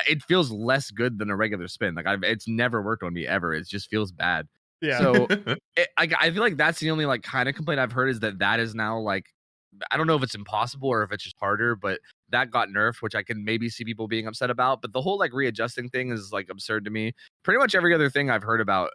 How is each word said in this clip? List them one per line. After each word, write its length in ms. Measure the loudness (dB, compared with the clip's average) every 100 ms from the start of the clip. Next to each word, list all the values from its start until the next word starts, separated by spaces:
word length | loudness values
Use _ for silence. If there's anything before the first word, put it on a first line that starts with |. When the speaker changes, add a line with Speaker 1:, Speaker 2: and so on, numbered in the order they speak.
| 0
Speaker 1:
it 160 | 0
feels 280 | 2 2 2
less 380 | 0 0 0 0
good 280 | -2 -2 0
than 120 | -2
a 60 | 0
regular 300 | 0 -2 -6
spin. 280 | -4 -4
Like, 120 | -2 -2
I've, 160 | 0
it's 240 | 0 0 -2
never 360 | 0 0 0
worked 200 | -2 -2
on 120 | -4
me 120 | -4 -2
ever. 280 | 0 0
It 120 | -2 -4
just 220 | -8 -4
feels 240 | -2 -2
bad. 360 | -2 0 0 -4 _ _ _
Speaker 2:
Yeah. 180 | -2 2
Speaker 1:
So 280 | 6 6 4
Speaker 3:
<laughs> 480 | 0 0 -4 -2 -2
Speaker 1:
it, 120 | 0 2
I, 120 | 2 2
I 100 | 2
feel 100 | 2
like 160 | 0 2
that's 220 | 0 2
the 140 | -2
only, 120 | 0
like, 180 | 0 -2
kind 240 | -2 -2 -2
of 80 | -2
complaint 240 | -2 0
I've 100 | 0
heard 180 | 2 0
is 100 | 2
that 180 | -2 0
that 220 | 2 2
is 160 | 0 -2
now, 200 | -4 -2
like, 280 | -2 -2 -4 _ _ _ _ _ -4
I 60 | 0
don't 100 | 2
know 80 |
if 80 | 2
it's 140 | 2 -4
impossible 520 | -4 -2 -2 -2 0
or 140 | 2
if 80 | 0
it's 140 | -4
just 120 | -10 -4
harder, 340 | 0 2 2
but 240 | 0 -2 -4 -8 _ _
that 220 | 0 2
got 160 | 0 0
nerfed, 300 | 2 2 0
which 140 | -4 -4
I 80 |
can 200 | -4 -6
maybe 240 | -2 -2 -2
see 160 | -6
people 220 | -8 -6 -4
being 220 | -4 -4
upset 220 | -4 -2
about. 300 | 0 0 0
But 120 | -2
the 100 | -4
whole, 160 | -2 0
like, 140 | 0
readjusting 560 | 0 -2 0 -4 -4 -6
thing 240 | -4 -4
is, 180 | -4 -4
like, 160 | -6 -6
absurd 360 | -10 -4 -4
to 80 | -2
me. 200 | -4 -4 -6 -18 _
Pretty 160 | 0 4
much 160 | 4
every 180 | 4 4
other 160 | 4 4
thing 220 | 2 2
I've 140 | 0
heard 160 | 2 0
about 300 | 2 2 0